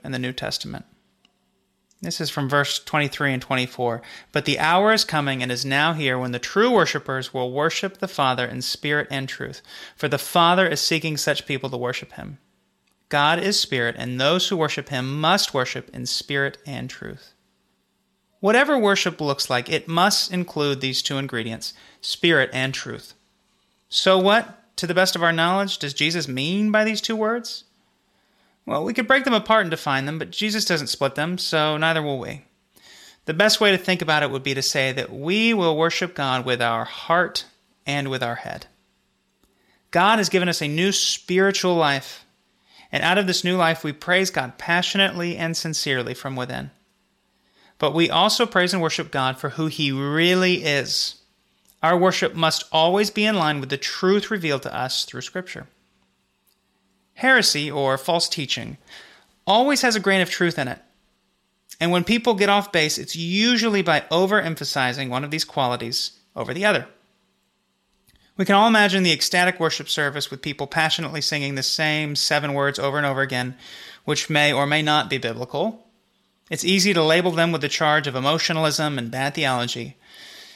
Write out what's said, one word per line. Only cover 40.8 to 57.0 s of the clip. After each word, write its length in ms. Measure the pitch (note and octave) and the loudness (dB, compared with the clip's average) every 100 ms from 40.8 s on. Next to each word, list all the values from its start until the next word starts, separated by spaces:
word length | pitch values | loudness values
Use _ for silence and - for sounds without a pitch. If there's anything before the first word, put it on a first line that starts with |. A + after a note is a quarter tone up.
| F#3+ | 0
spiritual 840 | F#3+ - - - F3+ G3 F#3+ F#3 E3+ | 0 -2 -4 0 2 2 2 2 4
life, 500 | D3+ C3+ - - _ _ _ _ _ - - | 2 0 -4 -20 _ _ _ _ _ -20 -6
and 120 | C3+ | 0
out 160 | E3 F#3+ | 2 2
of 80 | F#3 | 2
this 160 | F3 | 0
new 120 | F3+ F#3 | 0 2
life 280 | E3 D#3+ | 2 2
we 100 | D#3 | -4
praise 380 | D3 - F3+ F#3+ | -6 0 2 2
God 260 | D#3+ B2+ - | -2 -6 -6
passionately 800 | - F3 F3+ G3 G3 F3 F3 - | -2 0 0 2 2 2 -6 -4
and 180 | E3 E3 | -4 -4
sincerely 600 | E3 D3+ D3 C3 A#2+ - | -4 -4 -2 -2 -2 -6
from 200 | C3+ B2+ | -8 -6
within. 360 | B2 B2+ C#3 _ _ _ _ _ _ _ _ _ _ - | -6 -8 -10 _ _ _ _ _ _ _ _ _ _ -2
But 160 | D3+ D#3+ | 0 2
we 160 | E3+ | 2
also 340 | D#3+ G#3 - A3+ | 4 2 2 0
praise 280 | F#3+ F3+ | 2 2
and 80 | F#3+ | 0
worship 260 | D#3+ - D#3 | 0 -2 -4
God 300 | C#3 C3 C3 | -2 -2 -2
for 100 | C#3+ | -6
who 160 | D#3+ D#3 | -4 -4
he 260 | - D3 | -2 -2
really 720 | C3+ C#3+ D#3 E3+ F#3 F#3 F3+ | 0 -2 2 4 4 2 2
is. 520 | D#3+ C#3+ - - - - _ _ _ _ _ - | 0 0 0 -2 -4 -8 _ _ _ _ _ -2
Our 160 | D#3+ F3+ | 2 4
worship 380 | F#3 F#3 F3+ D#3+ | 4 2 -2 0
must 280 | D#3+ - - | 0 0 0
always 380 | D#3+ E3 G3 G#3+ | 2 4 4 0
be 160 | G#3+ G#3+ | 0 2
in 120 | G#3 | 2
line 220 | D3+ D3 | 0 -2
with 100 | C3 | -4
the 80 | C#3 | -4
truth 520 | - - F#3 G3+ - | -4 0 2 2 0
revealed 320 | G#3+ E3 C3+ | -4 -2 -2
to 140 | - - | -4 -6
us 280 | B2+ - | -4 -4
through 180 | - B2 | -6 -10
Scripture. 440 | - F#3 F#3 - - _ _ _ _ _ _ _ _ _ _ _ _ _ | -10 -10 -12 -14 -18 _ _ _ _ _ _ _ _ _ _ _ _ _